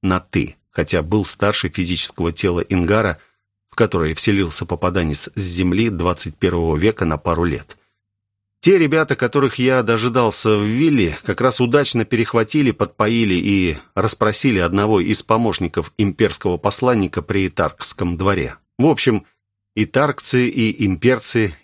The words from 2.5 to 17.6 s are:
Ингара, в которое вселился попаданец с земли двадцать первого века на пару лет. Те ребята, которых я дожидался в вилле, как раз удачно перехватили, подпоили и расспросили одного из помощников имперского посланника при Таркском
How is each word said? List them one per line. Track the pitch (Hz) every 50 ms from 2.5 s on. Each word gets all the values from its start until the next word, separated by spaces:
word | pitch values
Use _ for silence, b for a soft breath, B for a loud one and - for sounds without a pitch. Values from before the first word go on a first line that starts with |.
| 87 87
Ингара, | - - 98 90 87 82 104 110 110 95 - b b b b b _ _ _ _ _ _
в | -
которое | - 117 101 - 87 80 78 78
вселился | - - 110 101 98 95 82 - - -
попаданец | - 90 80 - 90 87 95 85 78 71 - - - -
с | 107
земли | 98 92 87 90 95 90 87 101 117 113
двадцать | 98 82 85 90 87 - - 90 76
первого | - - 90 87 85 85 82 78
века | 76 87 110 107 - 92
на | 82 78 73
пару | - 87 82 82 87
лет. | 85 71 - - - - _ _ _ _ _ _ _ _ _ _ _ _ _ _ _ _ -
Те | - 175 196 185
ребята, | 165 143 151 160 156 - 131
которых | - 131 117 - 143 135 131 - -
я | 123 127 131 131 117
дожидался | 107 117 110 113 127 113 127 120 110 - - - 110 107 104
в | 104
вилле, | 107 113 127 156 165 151 123 95 82 76 - -
как | - 95 -
раз | 117 131 123 -
удачно | 127 117 123 147 143 - - 120 110
перехватили, | - - 113 113 - - 117 113 - - 151 143 123
подпоили | - - 104 - - - 107 107 117 117 113 104 92
и | 87 90 101 101 98 90 85 78 76 - _ -
расспросили | 98 101 110 - - 113 107 101 - - 135 113 92
одного | 87 82 90 101 104 107 110 95
из | 85 92 107 -
помощников | - - 110 117 117 110 90 - 92 82 - 87 80 - _ -
имперского | 104 98 90 - 113 95 - - - 95 87 85
посланника | - 101 - - 123 127 123 110 95 87 - -
при | 80 - 98 98 95 90
Таркском | - -